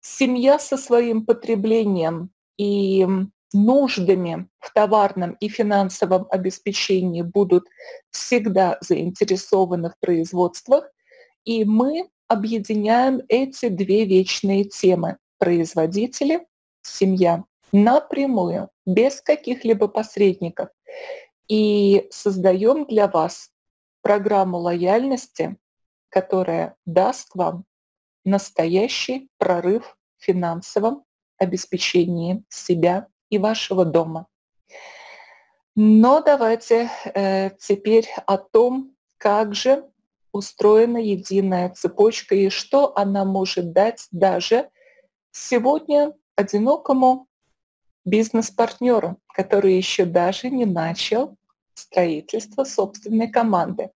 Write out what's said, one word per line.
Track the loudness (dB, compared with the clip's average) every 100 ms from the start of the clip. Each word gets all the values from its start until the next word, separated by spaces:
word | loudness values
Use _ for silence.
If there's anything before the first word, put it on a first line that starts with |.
Семья | -18 -4 -2 2 2 2
со | 0 -8
своим | 0 0 2 -2 0
потреблением | -2 0 -2 0 0 0 0 -2 -4 -10 _ _ _
и | -4 0 0 2 2 0 -4 _ _
нуждами | 2 4 4 2 -2 0 0 0 -8 -12 _
в | -4
товарном | 0 2 4 2 0 -6 -6
и | -8
финансовом | -4 0 0 0 -2 0 0 0
обеспечении | -4 -4 -6 -8 -6 -2 -2 -2 -4
будут | -4 0 2 2 0 _ -20 -20 _
всегда | -14 -2 -2 0 2 2 0
заинтересованы | -2 -2 -2 -4 -2 -2 0 0 0 -2 -6
в | -8
производствах. | -4 -2 -2 -2 -2 -2 0 0 0 _ _ _ _ _ -6
И | -2
мы | 0 2 0 -2 -8 _ _
объединяем | -4 -2 -6 -4 -4 0 2 2 -2 -2
эти | -2 -2 -4 -6
две | -4 0 0 4
вечные | 2 2 -2 -2 0 -2
темы: | 0 2 2 -2 -8 _ _
производители, | 0 0 -2 -2 -2 -2 -4 -4 -2 -2 -6 _ _ _
семья, | -20 -2 0 2 2 0 -6 _ _
напрямую, | 4 4 4 0 -4 -2 0 -2 -4 -8 _ -2
без | 2 2 0
каких-либо | -2 -2 -2 -6 -2 0 0
посредников. | -4 -8 0 0 0 -8 -8 -12 _ -20 -18 -14 -16 -18 _ _
И | 0 2 2 4 4 2
создаём | -6 -4 0 2 2 2 0 0
для | 0 2
вас | 0 -2 -6 -20 _ _ _ _ _
программу | 0 0 2 0 0 -2
лояльности, | -4 -2 0 0 0 -6 -8 -8 -8 -8 _ _ _ _ _
которая | -4 -2 -2 -2 -4 -6 _ -2
даст | 0 0 -2 -12 -4
вам | -4 -4 -14 _ _ _ _ _ -2
настоящий | -2 -2 -2 0 0 -2 -4 -6 -8 -10 _
прорыв | -2 0 0 -2 -4 _ _ _
в |
финансовом | -4 -2 -2 -6 -6 -2 -2 -4 _ _ _ _
обеспечении | -4 -4 -6 -6 -2 0 0 -2 -4 -6 _
себя | -20 -4 0 2 0 -6 _ _
и | -2
вашего | 0 -2 -4 0 2
дома. | 2 -2 -8 -14 _ _ _ _ -20 -20 -20 -20 -20 -20 _ _ _ _ 2
Но | 6 8 8 6
давайте, | 4 2 2 -2 2 0 0 -8 -8
э, | -4 -2 0 -4 -6
теперь | -4 -2 4 2 2 -8 -2
о | -2
том, | 2 2 2 0 -8 _ _ _
как | 0 0 0
же | -2 0 0 0 _ _ _ _
устроена | -10 -10 _ 4 6 4 0
единая | -2 -4 -2 0 0 0 -4
цепочка | -4 -8 2 2 2 -2 0
и | 0
что | -2 -2 2 2 0
она | -2 -2 -2
может | -2 -4 -4 -2
дать | 2 2 -2 -12
даже | 0 0 0 0 -2 -2 _ _ _ _ _ _
сегодня | -18 -4 0 2 0 0 0 0 -4 _ -4
одинокому | -2 0 0 0 0 2 4 2 -4 _ _ _ _ _ _ _ -2
бизнес-партнёру, | 0 0 -2 -4 -2 -2 0 0 0 0 -10 _ -8
который | 0 2 4 2
ещё | 0 -2 0
даже | 2 0 -4 -6
не | -2 -2
начал | -2 -4 -6 -4 -2 -4 _ _ _ _ -20
строительство | -6 0 0 -2 -6 -10 -8 -6 -6
собственной | -2 -4 -6 -4 -2 0
команды. | 0 0 0 -2 -6 -10